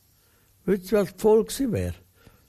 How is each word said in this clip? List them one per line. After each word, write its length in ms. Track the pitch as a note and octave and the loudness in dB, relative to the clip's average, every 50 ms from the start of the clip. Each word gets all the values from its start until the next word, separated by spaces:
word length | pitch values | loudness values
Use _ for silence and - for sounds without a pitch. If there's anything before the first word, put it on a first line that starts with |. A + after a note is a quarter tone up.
| _ _ _ _ _ _ _ _ _ _ _ _ _ | _ _ _ _ _ _ _ _ _ _ _ _ _
wisst 260 | F#3 G3+ F#3 F#3 - | -4 -4 -4 -2 -2
ihr, 80 | A3 G#3 | 0 0
was 120 | F#3+ - - | 0 -2 -4
das 80 | - | 0
Volk 280 | G#3+ G#3+ A3 A3+ G#3+ - | 2 4 4 4 2 0
gewesen 220 | - - C#4 A#3 E3+ | -4 -4 -4 -2 -2
wäre? 200 | G2 F2+ F2 E2+ - - _ _ _ _ - _ _ _ | -2 -2 -4 -6 -10 -16 _ _ _ _ -20 _ _ _